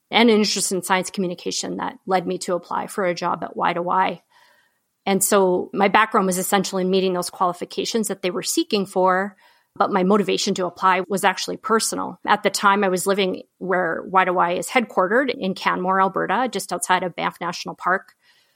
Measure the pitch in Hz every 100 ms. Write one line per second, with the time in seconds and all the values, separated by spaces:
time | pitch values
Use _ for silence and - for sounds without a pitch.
0 | - 202 233 214 202 196 - 185 - 185
1 | 180 - 180 175 185 - 185 180 180 -
2 | - 185 175 180 - 175 - - - -
3 | 180 175 175 180 - - 175 170 175 185
4 | 185 175 _ _ _ _ _ _ _ _
5 | - 196 - 202 185 180 - - 202 208
6 | 220 220 190 180 180 202 180 190 185 190
7 | 190 180 175 - 185 175 185 - 190 233
8 | 208 190 180 - - - 330 208 190 190
9 | 185 185 202 - _ _ _ - 196 190
10 | 185 208 190 190 208 190 175 - 190 185
11 | 185 190 196 190 - 180 - 220 - 185
12 | - 180 254 208 202 - 202 202 196 180
13 | 196 196 190 185 - - 180 180 170 -
14 | - 185 185 180 175 180 175 262 226 -
15 | 185 233 277 - 190 190 185 175 180 190
16 | 190 180 165 202 254 202 - 180 - 185
17 | 180 165 175 - 170 180 180 175 175 190
18 | - _ _ _ _